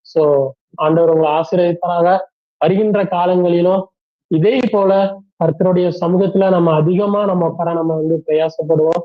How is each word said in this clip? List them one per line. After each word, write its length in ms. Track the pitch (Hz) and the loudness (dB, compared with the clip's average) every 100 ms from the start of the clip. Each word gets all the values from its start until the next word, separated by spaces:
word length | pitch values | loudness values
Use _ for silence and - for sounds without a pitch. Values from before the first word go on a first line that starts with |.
So, 500 | - 160 151 143 135 - _ - | -4 0 2 2 -2 -8 _ -4
ஆண்டவர் 340 | 156 160 165 | 0 2 2
உங்களை 220 | 160 156 | 2 0
ஆசீர்வதிப்பாராக. 880 | 156 165 180 175 170 175 175 170 185 - _ _ _ | 0 -2 -2 -2 -2 -4 0 2 0 -2 _ _ _
வருகின்ற 480 | 160 196 214 202 185 | 0 2 0 0 -2
காலங்களிலும் 800 | 175 175 180 175 175 175 190 190 _ _ _ _ | -2 0 0 2 2 2 0 -4 _ _ _ _
இதே 320 | 160 190 254 247 | 0 2 2 0
போல 480 | 208 190 196 196 196 _ _ | 0 2 2 0 -6 _ _
கர்த்தருடைய 500 | 165 156 185 180 180 175 | -2 0 0 2 0 -2
சமூகத்துல 500 | 170 180 196 196 190 | -2 0 0 0 2
நம்ம 240 | 185 170 | 2 2
அதிகமா 520 | 156 156 180 202 202 202 | 2 2 0 0 -2 -2
நம்ம 220 | 180 165 | -2 -2
உட்கார 260 | 147 170 | -4 -4
நம்ம 220 | 170 165 160 | -2 -4 -2
வந்து 280 | 156 160 156 | -2 -4 -2
பிரயாசப்படுவோம். 760 | 151 160 160 151 156 160 170 | -2 -2 -4 -2 0 0 -2